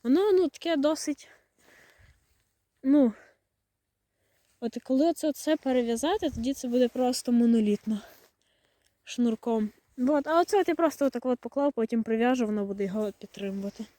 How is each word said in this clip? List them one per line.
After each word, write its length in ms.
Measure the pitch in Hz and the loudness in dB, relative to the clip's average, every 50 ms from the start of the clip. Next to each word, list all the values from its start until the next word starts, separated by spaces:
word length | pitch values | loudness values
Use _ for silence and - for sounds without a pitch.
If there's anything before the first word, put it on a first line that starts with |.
| - | 2
Воно, 280 | 240 262 339 392 427 | 2 2 4 4 4
ну, 160 | 392 370 359 | 4 4 2
таке 300 | 285 _ - - 339 330 | 0 _ -6 -4 -2 -2
досить, 500 | 285 269 302 320 302 - 302 285 - - - - _ _ _ _ _ _ _ - - - _ _ _ - _ _ _ _ _ _ _ _ _ _ _ _ _ _ _ - | 2 2 0 0 -2 -4 -6 -8 -8 -10 -20 -20 _ _ _ _ _ _ _ -20 -20 -20 _ _ _ -20 _ _ _ _ _ _ _ _ _ _ _ _ _ _ _ 0
ну, 300 | 269 277 294 269 233 208 - - _ _ _ _ _ _ _ _ _ _ _ _ _ _ _ _ _ _ _ _ _ _ _ _ _ _ _ | 4 4 6 4 4 2 -4 -20 _ _ _ _ _ _ _ _ _ _ _ _ _ _ _ _ _ _ _ _ _ _ _ _ _ _ _
от 180 | 240 226 - 240 _ | -10 -8 -8 -8 _
коли 260 | - 262 262 302 339 | -2 0 2 2 2
оце 200 | 311 - - 311 | 0 0 -2 -4
все 280 | 277 - - 302 320 | -4 -2 -2 -2 -2
перев'язати, 720 | 302 - 269 254 254 240 233 233 233 - 311 392 440 370 294 | 0 0 0 0 0 0 0 -2 -2 0 -2 -2 0 -2 -4
тоді 240 | - 233 226 262 277 | -4 -4 -4 -4 -4
це 140 | - - | -4 -6
буде 200 | 247 240 254 254 | -2 2 2 2
просто 440 | 240 _ 254 254 247 254 - - - | 2 _ -2 -2 0 -2 -2 -2 0
монолітно. 720 | 240 233 233 233 233 226 214 208 208 - _ 214 220 202 - - - - _ _ _ _ _ _ _ _ _ _ _ _ _ _ _ _ _ | 2 4 4 4 4 4 4 2 0 -2 _ -6 -6 -6 -6 -14 -20 -20 _ _ _ _ _ _ _ _ _ _ _ _ _ _ _ _ _
Шнурком. 680 | - - - 240 233 220 - - 240 226 220 214 208 - _ _ _ _ | -12 -4 -2 0 0 0 -2 -4 -2 -2 -2 -2 -4 -8 _ _ _ _
От, 300 | - 247 262 302 285 277 | -4 0 0 0 0 0
а 140 | 294 320 330 | 2 2 2
оце 200 | 349 - 415 403 | 2 2 2 0
от 60 | 359 | 2
я 80 | - 330 | 2 0
просто 300 | - 339 311 - - 285 | 2 0 0 0 0 -2
отак 200 | 269 - 247 - | -2 -2 -2 -4
от 140 | 254 247 - | -4 -4 -4
поклав, 340 | - 240 - 277 285 285 - | -6 -8 -4 0 -2 0 0
потім 300 | - 226 - 240 226 220 | -2 -4 -2 -2 -4 -2
прив'яжу, 420 | - 226 220 233 247 262 254 233 | -2 -2 0 2 2 2 0 0
воно 200 | 214 214 214 202 | -2 -2 -4 -4
буде 180 | 196 196 196 202 | -4 -4 -4 -4
його 280 | 190 185 214 214 202 | -4 -2 -4 -4 -4
підтримувати. 760 | 196 _ - - - - 196 196 196 196 196 202 - - 214 - _ | -6 _ -20 -20 -14 -10 -8 -8 -8 -6 -8 -10 -10 -12 -16 -16 _